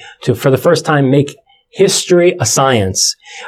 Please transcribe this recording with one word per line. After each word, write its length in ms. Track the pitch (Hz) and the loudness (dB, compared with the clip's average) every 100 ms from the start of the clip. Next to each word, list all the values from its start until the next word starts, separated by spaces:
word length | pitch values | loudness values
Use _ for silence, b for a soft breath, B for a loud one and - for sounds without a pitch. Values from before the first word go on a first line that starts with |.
| B B | B B
to, 140 | - 113 | -4 -2
for 160 | 139 | 0
the 60 | 131 | 0
first 280 | 175 160 - | 2 0 0
time, 240 | 147 131 | 0 2
make 260 | 143 143 - _ b _ | 2 0 -6 _ b _
history 640 | - 196 - - 175 175 175 | 0 0 0 0 2 2 0
a 60 | 120 | -2
science 680 | 151 135 120 95 90 - - B B | 0 2 2 0 -2 -4 -6 B B